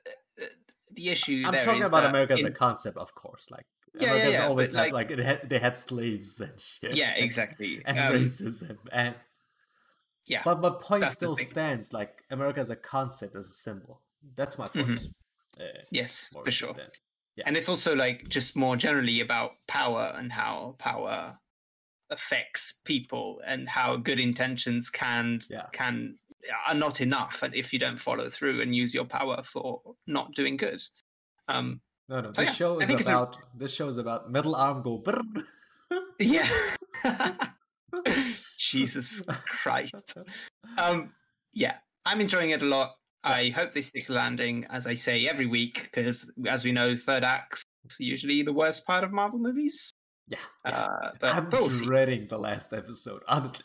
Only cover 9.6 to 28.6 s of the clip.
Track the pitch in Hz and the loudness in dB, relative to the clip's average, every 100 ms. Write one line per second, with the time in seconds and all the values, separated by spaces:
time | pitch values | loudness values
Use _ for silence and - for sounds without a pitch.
9.6 | _ _ _ _ _ _ - 120 165 165 | _ _ _ _ _ _ -6 -2 0 2
10.6 | 175 175 - 202 143 - 170 139 127 160 | 2 0 0 2 2 0 -4 -4 -4 -2
11.6 | 156 123 101 113 104 - - 131 139 139 | -2 -2 -6 -8 -8 -10 -10 -4 -2 -2
12.6 | 117 113 - 135 131 - 101 98 98 - | -4 -8 -6 -4 -4 -6 -12 -12 -14 -14
13.6 | - 101 98 - _ _ 143 127 143 - | -12 -12 -16 -20 _ _ -12 -6 -6 -6
14.6 | 107 156 123 117 - - _ _ _ - | -6 -2 -2 -2 -6 -16 _ _ _ -16
15.6 | - - - - 120 - - 147 131 123 | -14 -14 -6 -6 -4 -4 -6 -6 -4 -2
16.6 | - - 65 - _ _ _ - 143 156 | -4 -8 -14 -20 _ _ _ -8 -2 0
17.6 | 165 180 170 143 127 123 - 139 123 147 | 0 2 4 4 2 0 -4 -2 0 2
18.6 | 131 123 151 143 120 117 117 120 117 - | 2 4 4 4 4 2 2 0 0 -6
19.6 | - 143 127 113 113 - 123 117 110 90 | -4 0 2 2 -2 -4 -6 -2 -2 -2
20.6 | 117 127 - 113 104 107 80 - _ _ | -8 -6 -4 -4 -2 -4 -6 -14 _ _
21.6 | _ _ _ _ - 147 - 127 - - | _ _ _ _ -12 -10 -2 -2 -2 -2
22.6 | - - - 139 123 123 104 - - 131 | -2 -2 -2 -2 -2 -6 -6 -8 -6 -6
23.6 | 127 - 123 123 120 127 123 120 127 123 | -2 0 2 0 0 2 2 2 0 -2
24.6 | 127 120 120 - 127 117 117 117 - 110 | 0 0 0 -2 0 0 0 -2 -6 -12
25.6 | - - 127 117 117 - _ - - 113 | -10 -4 -2 -2 -6 -10 _ -18 -8 -4
26.6 | - 151 151 - 127 135 107 - 131 120 | 0 2 2 2 2 2 0 -4 -4 -4
27.6 | 120 127 131 120 - 117 120 - 139 123 | -4 -2 -2 -2 -2 -2 -4 -2 0 2